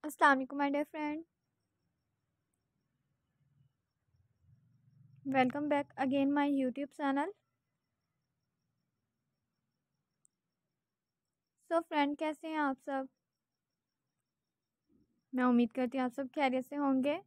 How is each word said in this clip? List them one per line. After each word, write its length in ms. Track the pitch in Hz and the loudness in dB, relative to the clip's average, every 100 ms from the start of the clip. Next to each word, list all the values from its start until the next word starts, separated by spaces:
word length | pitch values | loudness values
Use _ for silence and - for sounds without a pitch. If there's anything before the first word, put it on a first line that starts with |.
| 302 | -12
अस्सलाम 220 | - 302 | 2 4
वालेकुम, 280 | 269 262 285 | 4 0 -2
my 60 | 285 | -2
dear 120 | 285 302 | -2 -4
friend। 360 | 311 - 302 330 _ _ _ _ _ _ _ _ _ _ _ _ _ _ _ _ _ _ _ _ _ _ _ _ _ _ _ _ _ _ _ _ - _ _ _ _ - - 277 | -6 -6 -6 -12 _ _ _ _ _ _ _ _ _ _ _ _ _ _ _ _ _ _ _ _ _ _ _ _ _ _ _ _ _ _ _ _ -20 _ _ _ _ -20 -14 -2
Welcome 400 | 269 254 285 294 | 2 2 0 0
back 200 | 285 285 - | -2 -2 -4
again 340 | 269 277 277 | 0 2 2
my 140 | 285 285 | 2 2
YouTube 440 | 277 254 247 285 - | 2 0 -2 -10 -4
channel। 380 | 285 269 320 415 _ _ _ _ _ _ _ _ _ _ _ _ _ _ _ _ _ _ _ _ _ _ _ _ _ _ _ _ _ _ _ _ _ _ _ _ _ _ _ _ _ _ _ | 0 0 -2 -6 _ _ _ _ _ _ _ _ _ _ _ _ _ _ _ _ _ _ _ _ _ _ _ _ _ _ _ _ _ _ _ _ _ _ _ _ _ _ _ _ _ _ _
So 120 | 339 | -2
फ्रेंड, 340 | 330 311 285 294 | 0 0 0 -2
कैसे 300 | 311 302 320 | -6 -6 -8
हैं 100 | 311 | -2
आप 180 | 294 269 | -2 -4
सब? 300 | - 269 269 _ _ _ _ _ _ _ _ _ _ _ _ _ _ _ _ _ _ _ _ _ _ | -6 -6 -6 _ _ _ _ _ _ _ _ _ _ _ _ _ _ _ _ _ _ _ _ _ _
मैं 100 | 254 254 | 0 4
उम्मीद 280 | 240 233 | 4 4
करती 240 | - 254 269 | 0 -4 -2
हूँ 80 | 254 | -4
आप 60 | |
सब 160 | 247 262 - | -4 -8 0
खैरियत 300 | 269 262 262 | 0 0 -4
से 100 | 294 | -2
होंगे। 400 | 285 262 262 320 | 0 2 0 -2